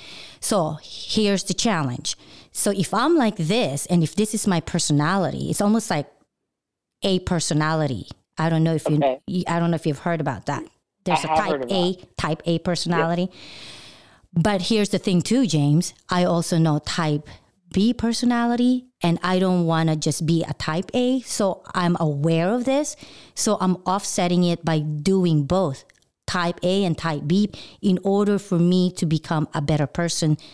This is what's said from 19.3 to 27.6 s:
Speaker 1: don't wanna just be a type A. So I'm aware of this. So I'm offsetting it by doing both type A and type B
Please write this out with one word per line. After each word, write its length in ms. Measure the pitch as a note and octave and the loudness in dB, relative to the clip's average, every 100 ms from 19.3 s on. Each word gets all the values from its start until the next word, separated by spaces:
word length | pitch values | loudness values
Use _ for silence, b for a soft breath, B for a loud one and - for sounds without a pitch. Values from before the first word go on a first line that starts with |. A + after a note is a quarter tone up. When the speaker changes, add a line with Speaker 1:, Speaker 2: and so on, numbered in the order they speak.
| F#3 | 2
Speaker 1:
don't 260 | F#3 F3+ E3 | 2 2 2
wanna 300 | D#3+ D#3+ D#3 | 2 2 0
just 300 | D#3 D3 D#3 | -2 -2 0
be 180 | E3 | 0
a 100 | - | 0
type 380 | - - D#3+ F#3+ | -6 -4 -4 -4
A. 280 | B3 B3 C4 | -2 0 0
So 420 | - - G3+ - - | -4 -2 -2 -2 -6
I'm 220 | - F3 F3 | -2 0 2
aware 500 | D#3+ C#3+ D#3 E3 F3 | 0 0 2 2 2
of 120 | A#3+ A#3+ | 0 0
this. 300 | C4+ D4 - B B B | 0 0 -6 B B B
So 240 | - - G#3 | -4 -2 0
I'm 180 | F#3 F3+ - | 0 0 0
offsetting 560 | F#3+ - - F3+ F3 | -2 -2 -2 2 2
it 200 | F3 E3+ | 2 0
by 160 | D#3+ D#3+ | 0 0
doing 640 | D3+ D3+ D3 F#3+ F3 D#3 C#3 | 0 -2 2 2 4 2 2
both 380 | F3+ F3 C3+ - _ _ _ - | 0 0 -4 -12 _ _ _ -8
type 320 | F#3 F3 F3 | -2 -2 -2
A 220 | F3+ F#3+ F#3+ | 0 2 2
and 100 | D#3 | 0
type 260 | E3 D3 D3 | -2 -4 0
B 240 | F#3 G#3 B | 2 2 B